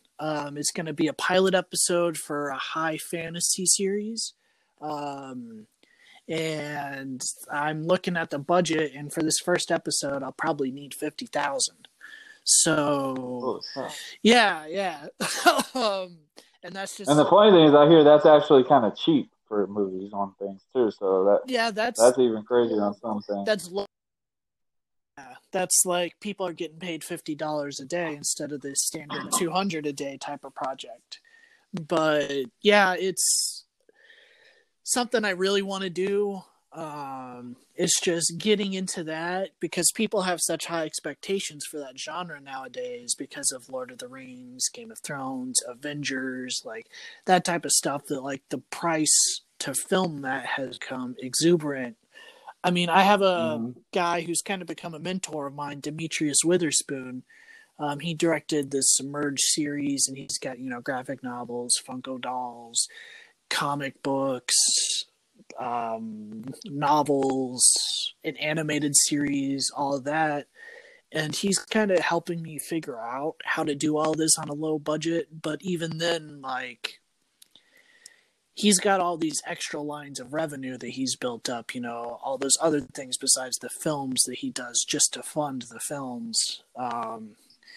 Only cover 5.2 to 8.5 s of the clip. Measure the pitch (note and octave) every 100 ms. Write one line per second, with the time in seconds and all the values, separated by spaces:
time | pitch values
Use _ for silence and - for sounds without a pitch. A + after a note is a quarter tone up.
5.2 | C3+ B2+ A#2 A2 G#2+ _ _ _ - -
6.2 | - D#3+ D#3+ D#3 D3 D3 C#3 C3+ C3+ B2+
7.2 | - - - D3 D3+ D#3 D#3+ F#3 - F3
8.2 | E3 C#3+ C#3